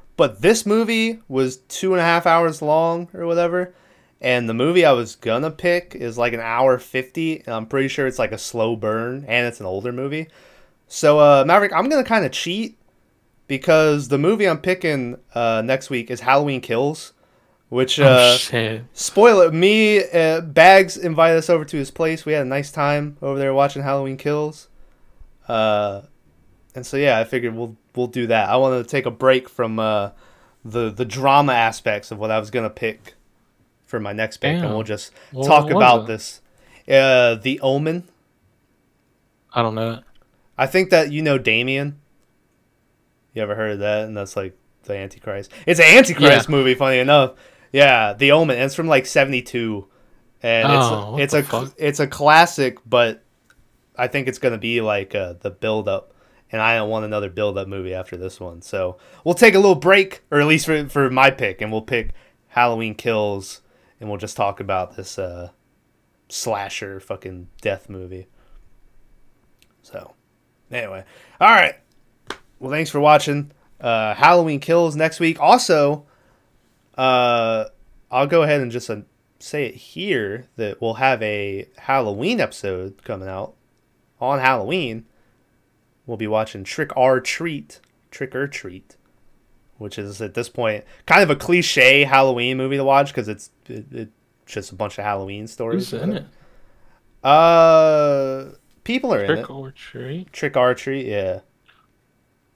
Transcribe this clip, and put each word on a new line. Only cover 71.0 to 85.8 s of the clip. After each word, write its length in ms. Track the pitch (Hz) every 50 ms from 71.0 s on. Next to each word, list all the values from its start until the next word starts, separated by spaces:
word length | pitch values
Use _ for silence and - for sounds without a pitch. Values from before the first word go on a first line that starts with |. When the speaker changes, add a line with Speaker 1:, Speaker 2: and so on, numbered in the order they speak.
| 95 _ _ _ _ _ _ -
Speaker 1:
All 100 | 180 214
right. 240 | 226 196 - - - _ _ _ _ _ _ _ _ _ _ - - - _ _ _ -
Well, 120 | 131 131
thanks 200 | 143 156 160 147
for 100 | - 143
watching. 500 | 147 151 151 147 - 156 143 147 143 143 _ _ _ _ _ -
Uh, 340 | - 117 117 110 110 107 104
Halloween 460 | - 143 160 180 175 165 160 147 139
Kills 340 | - - 165 170 170 165 147
next 220 | 151 160 160 156 -
week. 200 | 170 165 160 -
Also, 640 | 143 165 226 247 - - 175 151 143 143 151 147 - _ _ _ _ _ _ _ _ _ _ _ _ _ _ _ _ _ -
uh, 720 | - 131 131 127 123 123 120 120 117 113 113 113 110 107 - _ _ _ _ _ _ _ -
I'll 160 | 120 127 139
go 160 | 147 170 170
ahead 180 | 151 151 147 143
and 100 | 131 120
just, 160 | 113 120 - -
uh, 100 | 110 101 98 _ _ _ _ _ _ _
say 280 | - - - 147 139
it 80 | 113 -
here 720 | - - - - 156 185 208 165 120 107 98 101 123 131 _ -
that 240 | - 110 104 - -
we'll 140 | 117 113 110
have 260 | 110 131 135 127 110
a 460 | 110 107 107 104 101 101 98 98 - _ _
Halloween 640 | - - - 135 135 120 107 101 101 135 196 247 214
episode 640 | 139 - - - - 98 92 92 92 98 - _ _
coming 240 | - 107 95 95 95
out 260 | 95 95 104 - _ _ _ _ _ _ _ _ _ _ _ _ _ -
on 180 | 123 127 127 113
Halloween. 640 | 131 131 131 117 98 110 170 190 151 117 110 117 117 _ _ _ _ _ _ _ _ _ _ _ _ _ _ _